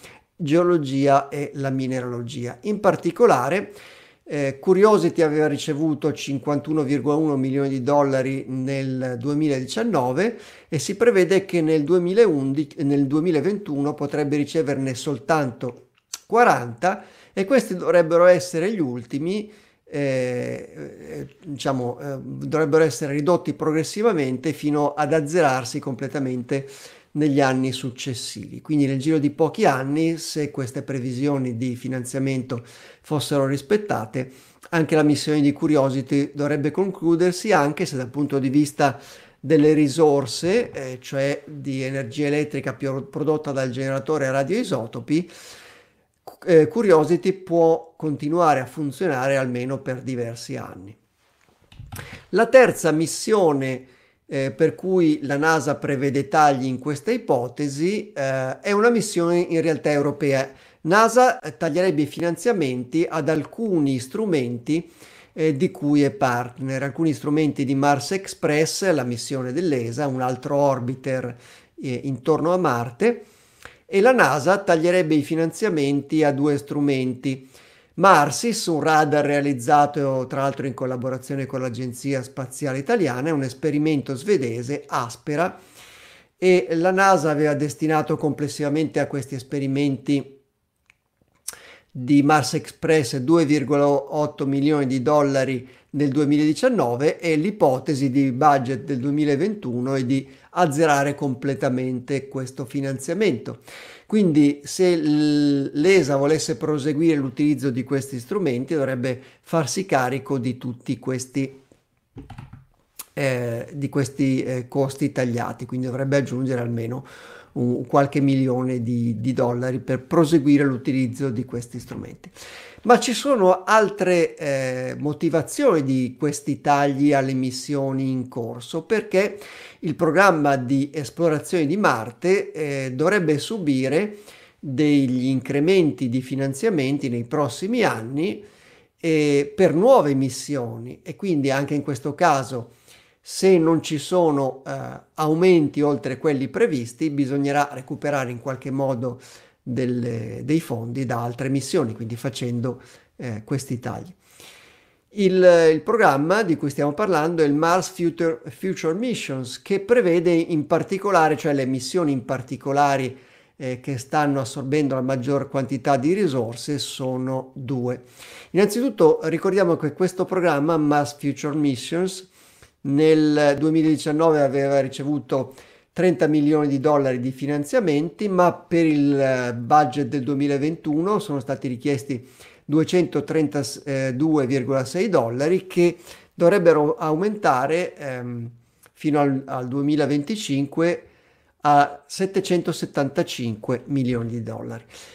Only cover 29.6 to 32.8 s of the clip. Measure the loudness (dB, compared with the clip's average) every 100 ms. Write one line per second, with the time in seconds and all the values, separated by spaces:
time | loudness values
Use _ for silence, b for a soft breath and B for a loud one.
29.6 | 2 2 -2 0 0 -2 -6 -6 -6 -6
30.6 | -8 -8 -8 -6 -6 -2 -2 0 -2 -4
31.6 | -6 -6 -6 -8 -6 -4 -2 -2 -4 -8
32.6 | -10 B